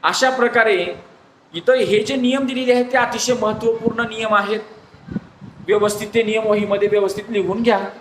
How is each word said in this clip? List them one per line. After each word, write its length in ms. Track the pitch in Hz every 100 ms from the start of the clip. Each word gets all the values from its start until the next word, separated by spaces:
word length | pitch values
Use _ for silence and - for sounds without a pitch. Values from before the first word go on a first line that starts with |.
अशा 260 | 160 180 262
प्रकारे 560 | 254 233 233 220 190 175 - - - _ _ _
इथं 200 | 165 170
हे 300 | 262 196 208
जे 120 | 240 269
नियम 300 | 247 262 262
दिलेले 280 | 254 254
आहेत 120 | 247 247
ते 120 | 262
अतिशय 360 | 233 233 247 233
महत्त्वपूर्ण 580 | 214 214 233 226 226 -
नियम 360 | 233 220 220 208
आहेत. 240 | 196 214 - - - - - - - - - - -
व्यवस्थित 400 | 208 208 208 214
ते 100 | 226
नियम 220 | 214 220 214
वहीमध्ये 420 | 208 202 202 208
व्यवस्थित 360 | 208 196 - 208
लिहून 340 | 214 175 208
घ्या. 160 | 233 202 196 -